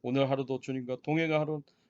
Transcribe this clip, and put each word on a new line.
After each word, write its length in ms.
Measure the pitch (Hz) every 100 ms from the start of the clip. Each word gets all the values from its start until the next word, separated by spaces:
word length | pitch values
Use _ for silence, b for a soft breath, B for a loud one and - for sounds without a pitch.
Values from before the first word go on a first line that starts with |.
오늘 260 | 123 135 135
하루도 280 | 135 131 131
주님과 380 | - 131 123 127
동행하는 580 | - 160 160 156 151 151 - b